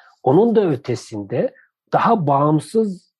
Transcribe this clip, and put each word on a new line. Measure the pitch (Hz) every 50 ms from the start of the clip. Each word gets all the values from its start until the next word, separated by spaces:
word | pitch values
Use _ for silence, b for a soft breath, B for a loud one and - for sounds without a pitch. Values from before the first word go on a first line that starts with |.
| B B B B -
onun | - 147 175 226 233 214
da | 226 202 175
ötesinde | 147 123 - - 120 - - - 117 104 101 98 117 139 202 269 b b b b b _ _ _ -
daha | 139 - 208 233 220 160
bağımsız | 139 139 139 143 151 156 151 - - - 220 220 208 180 175 _ _ _